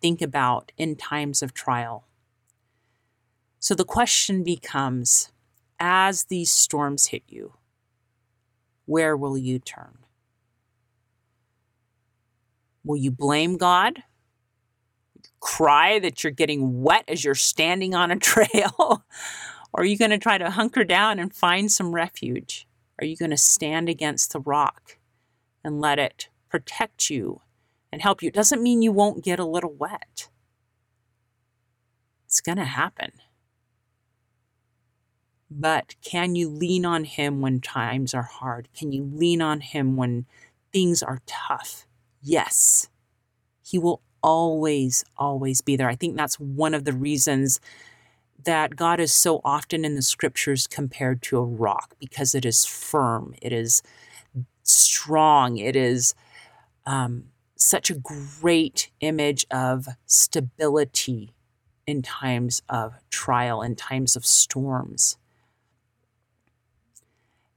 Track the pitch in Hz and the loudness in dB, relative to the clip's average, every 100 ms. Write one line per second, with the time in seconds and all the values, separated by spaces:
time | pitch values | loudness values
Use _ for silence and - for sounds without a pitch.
0 | 170 165 151 139 123 120 - - 160 147 | -2 0 -2 0 0 0 -4 -6 -6 -6
1 | - 151 147 139 131 - - 120 120 107 | -6 -6 -4 -4 -4 -6 -4 -2 -4 -10
2 | - _ _ _ _ _ _ _ _ _ | -18 _ _ _ _ _ _ _ _ _
3 | _ _ _ _ _ _ - 185 180 233 | _ _ _ _ _ _ -2 0 0 2
4 | 240 - - 190 175 170 - 143 135 127 | 2 2 2 0 -2 -4 -4 -4 -2 -2
5 | 123 - - _ _ _ _ - 175 185 | 2 2 0 _ _ _ _ -4 2 4
6 | 190 185 - 185 165 - - 147 143 143 | 4 2 -4 -2 0 2 2 0 -2 0
7 | - - - 55 50 _ _ _ _ _ | 0 -2 -12 -18 -18 _ _ _ _ _
8 | _ _ _ _ _ _ _ _ - 160 | _ _ _ _ _ _ _ _ -2 0
9 | 156 147 139 135 127 127 - - - 117 | 2 0 -2 -4 -4 -4 -6 -18 -20 _
10 | _ _ _ _ _ _ _ _ _ _ | _ _ _ _ _ _ _ _ _ _
11 | _ _ _ _ _ _ _ _ _ _ | _ _ _ _ _ _ _ _ _ _
12 | _ _ _ _ _ _ _ _ 147 147 | _ _ _ _ _ _ _ _ -6 -2
13 | 135 127 143 147 170 180 180 180 214 339 | -2 0 2 2 2 2 4 4 4 -2
14 | - _ _ _ _ _ _ _ _ _ | -12 _ _ _ _ _ _ _ _ _
15 | _ _ - _ - - 156 147 175 214 | _ _ -20 _ -6 2 6 6 6 4
16 | 185 - 160 135 151 147 131 123 139 202 | 0 -4 -4 0 0 0 -2 0 4 4
17 | - 160 143 135 - - 160 185 190 180 | 2 -4 0 0 0 2 0 0 0 0
18 | 175 175 - - - 214 196 - 320 226 | 2 2 2 4 4 4 2 2 2 2
19 | _ - - - - - - - 185 202 | _ -16 -14 -14 -16 -18 -10 -2 0 2
20 | 220 208 226 196 175 190 226 262 185 180 | 2 2 2 2 0 -2 0 0 2 4
21 | 214 196 175 - 180 180 208 - 180 170 | 4 0 -4 0 2 2 2 0 0 -2
22 | 170 - - 127 127 - - _ _ - | -4 -6 -8 -6 -8 -14 -16 _ _ -8
23 | 156 160 165 147 - - 151 160 165 165 | -8 -4 -2 2 2 2 0 -2 -2 -2
24 | 151 - - 151 135 143 143 - - - | -4 -2 -4 -4 -2 0 0 -2 -14 -20
25 | _ _ _ _ _ _ 151 147 147 143 | _ _ _ _ _ _ -8 -4 0 0
26 | - - - _ _ 160 - - 226 - | 0 -4 -20 _ _ -6 -6 -6 -6 -4
27 | - 143 92 50 _ _ _ _ _ 147 | -4 -4 -6 -10 _ _ _ _ _ -2
28 | 202 196 165 202 214 269 240 233 226 202 | 0 0 0 0 2 2 2 4 4 4
29 | 208 175 185 180 170 170 170 143 160 208 | 2 2 -4 -2 -2 -2 -4 -6 -8 -8
30 | - - - _ _ _ _ _ _ _ | -16 -18 -18 _ _ _ _ _ _ _
31 | _ _ _ _ _ _ _ _ _ _ | _ _ _ _ _ _ _ _ _ _
32 | _ _ - - - 190 147 131 170 - | _ _ -4 -2 -2 -4 -2 -2 -4 -4
33 | - - _ _ _ _ _ _ _ _ | -12 -12 _ _ _ _ _ _ _ _
34 | _ _ _ _ _ _ _ _ _ _ | _ _ _ _ _ _ _ _ _ _
35 | _ _ _ _ - 147 160 156 - - | _ _ _ _ -16 -4 0 0 -2 -12
36 | - 175 180 175 165 151 170 185 175 165 | -6 -2 0 0 -2 -2 0 2 2 0
37 | 151 - 143 139 131 127 - 127 117 127 | -2 -4 -2 0 0 0 -2 -4 -2 -2
38 | 127 127 120 - 131 120 120 - 151 135 | -4 -4 -6 -8 -8 -8 -12 -10 -8 -6
39 | 139 151 170 170 156 151 - 147 131 131 | -6 -2 2 2 0 -2 -4 -2 0 2
40 | 123 120 123 _ - _ _ 190 180 170 | 0 -2 -6 _ -20 _ _ 0 2 2
41 | - 131 - - - 131 - - - _ | -2 -6 -10 -10 -6 -8 -8 -18 -20 _
42 | _ _ 139 160 - - - - - _ | _ _ -2 0 2 2 4 4 0 _
43 | _ _ _ _ _ _ - 180 170 - | _ _ _ _ _ _ -6 0 0 0
44 | _ _ 160 160 165 160 156 147 127 127 | _ _ 2 2 2 0 0 0 0 -2
45 | - - 143 135 135 131 - 139 127 120 | -4 -4 -4 -2 -2 -2 0 0 0 -2
46 | 170 156 147 - 143 135 156 151 139 131 | -4 -2 -4 -4 -6 -2 -2 -2 -2 -2
47 | 143 147 151 135 135 - - - - _ | -2 0 2 2 2 -2 -6 -20 -20 _
48 | _ _ _ _ 156 160 151 143 170 170 | _ _ _ _ -2 0 0 0 0 2
49 | 160 - 175 156 - 143 - 160 156 143 | 2 2 4 2 0 -2 -2 -2 -2 -2
50 | 127 - 147 - - 135 - - 139 - | -2 -2 -2 -2 -2 -2 -2 -6 -8 -4
51 | 131 127 - 123 120 117 107 - - _ | -2 -2 -2 -2 -2 0 0 0 -6 _
52 | 135 - 139 139 123 113 - - - 151 | -12 -4 -2 0 0 0 0 -4 -4 0
53 | 127 113 - 127 120 120 113 - - - | 0 0 -6 -12 -6 -4 0 0 -2 -14
54 | - - - 131 123 _ - - - - | -20 -20 -14 -12 -12 _ 2 4 4 2
55 | 147 156 156 147 123 117 110 135 123 123 | 0 4 6 6 4 0 -2 2 2 2
56 | 123 - _ - - _ _ _ 135 135 | 0 -2 _ -20 -20 _ _ _ -6 -4
57 | 123 120 - _ _ - - - - 147 | -4 -6 -12 _ _ 0 2 2 0 -4
58 | 127 147 143 143 170 165 151 - - _ | -8 -12 -14 -2 2 4 2 -2 -8 _
59 | 156 156 147 139 - 131 127 131 131 127 | -4 0 0 0 -2 -2 0 -2 -4 -12
60 | - - - 165 127 - 156 151 143 - | 0 2 4 0 -4 0 2 2 2 -2
61 | - 117 104 _ _ _ _ _ - 147 | -4 -6 -8 _ _ _ _ _ -6 -4
62 | 127 - 135 120 123 - - 120 110 123 | -6 -6 -4 -2 -2 -4 -4 -6 -6 -10
63 | _ - - 120 123 113 117 110 - 131 | _ -6 0 0 0 -2 -4 -8 -6 -4
64 | 131 120 - - - 131 135 131 - - | -2 0 2 2 2 -2 -4 -4 -4 -2
65 | - - _ _ _ _ _ _ _ _ | -2 -2 _ _ _ _ _ _ _ _
66 | _ _ _ _ _ _ _ _ _ _ | _ _ _ _ _ _ _ _ _ _
67 | _ _ _ _ _ | _ _ _ _ _